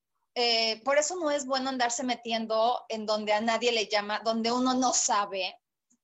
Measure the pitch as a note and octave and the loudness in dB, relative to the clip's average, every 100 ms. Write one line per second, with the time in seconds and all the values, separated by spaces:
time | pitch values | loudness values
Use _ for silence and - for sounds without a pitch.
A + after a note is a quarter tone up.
0 | _ _ _ - A#3+ A3+ A3+ A3 C4 C#4+ | _ _ _ -2 2 2 0 -2 0 2
1 | D4+ F#4 D4+ D4 B3+ C4+ C4 C4 A#3+ - | 2 -2 -2 -2 -2 -2 -2 0 0 0
2 | B3+ A#3+ A#3 A3+ A3 A3 A#3 B3 - A3 | -4 -4 -4 -4 -2 2 2 0 -4 -6
3 | G#3+ G#3+ G#3 G#3 A3+ A3+ A#3+ A3+ G3 G#3 | -2 -2 2 0 2 2 2 0 0 -2
4 | G#3 G#3+ A3+ A3+ A3+ B3 B3+ B3+ B3+ - | 0 -2 -2 0 0 2 2 2 2 2
5 | - G#3+ G3+ F#3+ F#3 - _ _ _ _ | 2 0 0 -2 -6 -8 _ _ _ _